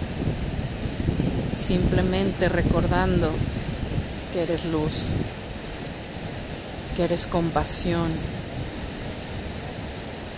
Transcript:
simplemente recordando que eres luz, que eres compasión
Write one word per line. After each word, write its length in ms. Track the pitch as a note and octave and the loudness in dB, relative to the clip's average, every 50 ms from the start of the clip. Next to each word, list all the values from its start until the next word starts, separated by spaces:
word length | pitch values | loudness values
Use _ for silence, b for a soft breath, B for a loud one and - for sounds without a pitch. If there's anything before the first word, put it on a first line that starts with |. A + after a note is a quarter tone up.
| - - - - - - - - - - - - - - - - - - - - - - - - - - - - - - - | -4 -4 -4 -2 -2 0 0 -2 -2 -2 -2 -2 -4 -4 -4 -4 -4 -4 -2 0 0 2 2 2 2 2 0 0 0 0 2
simplemente 920 | - - - F#3+ F3+ F3+ - F#3 F3+ F#3 F#3 F#3 F#3+ G3 G3 - - F#3 E3+ | 4 4 4 6 6 6 6 6 4 4 4 4 4 2 2 2 4 2 4
recordando 800 | F3 F3 E3+ E3+ F3 E3+ E3 E3+ F3 F3+ F#3 F#3+ F#3 F3 E3 D#3 D#3 D#3 - - - - - - - - - - - - - - - - - - | 4 4 4 4 4 4 4 4 4 4 4 4 4 4 4 2 2 0 0 0 -2 -2 -4 -4 -4 -2 -2 -2 0 -2 -2 -2 -4 -8 -6 -4
que 120 | - F3+ E3 | -2 -2 0
eres 220 | D#3 E3+ D#3 - | 0 0 0 0
luz, 480 | E3+ D#3+ D#3 D3+ D#3 C#3+ - - - - - - - - - - - - - - - - - - - - - - - - - - - - - - - - - - - - - - - - | 0 0 0 0 0 0 0 0 0 0 -2 -2 -4 -6 -10 -10 -10 -8 -8 -8 -8 -8 -8 -8 -8 -8 -10 -10 -10 -10 -8 -8 -8 -8 -8 -8 -8 -8 -8 -8 -8 -8 -8 -8 -4 -2
que 100 | - E3+ | 0 0
eres 200 | E3 F3 - - | 2 4 4 4
compasión 840 | - - F3 E3+ D#3+ D#3 D3+ D#3 - - - - F3+ E3+ E3+ E3+ E3 D#3+ D#3+ D3+ - - - - - - - - - - - - - - - - - - - - - - - - - - - - - - - - - - - - - - - - - - | 4 4 2 0 2 2 2 2 4 4 4 4 2 2 0 0 0 -2 -2 -4 -4 -6 -6 -6 -6 -6 -6 -6 -6 -6 -6 -6 -6 -6 -6 -8 -8 -8 -8 -8 -8 -8 -8 -8 -8 -8 -8 -8 -8 -8 -8 -8 -8 -8 -8 -8 -8 -8 -8 -10 -10 -8